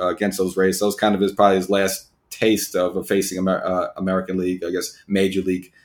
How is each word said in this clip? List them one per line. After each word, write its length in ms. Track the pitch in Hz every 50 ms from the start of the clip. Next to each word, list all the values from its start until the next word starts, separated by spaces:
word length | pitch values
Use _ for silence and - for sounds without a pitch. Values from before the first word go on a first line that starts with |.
uh, 80 | 90 90
against 280 | 85 - 104 98 95
those 200 | - 92 92 90
Rays. 240 | 95 95 95 92 -
So 60 | 104
it 20 | 104
was 60 | 98
kind 180 | - 107 107 101
of 60 | 92
his, 100 | 101 95
probably 280 | - - 101 101 95 95
his 120 | 90 92
last 380 | 101 98 98 95 - - - _ _ _ _ -
taste 460 | - - 120 113 107 98 - - -
of, 220 | 92 90 90 92
of 100 | 95 90
facing 320 | - 101 98 95 92 92 92
Amer-, 260 | 92 92 90 - -
uh, 280 | 92 92 90 87 - -
American 400 | - 95 92 95 92 92 - 92
League, 280 | 92 90 90 92 87 85
I 60 | 87
guess, 300 | 90 90 87 - - - -
Major 360 | - 98 95 98 95 95 95 87
League, 300 | 92 92 90 - - _ _ _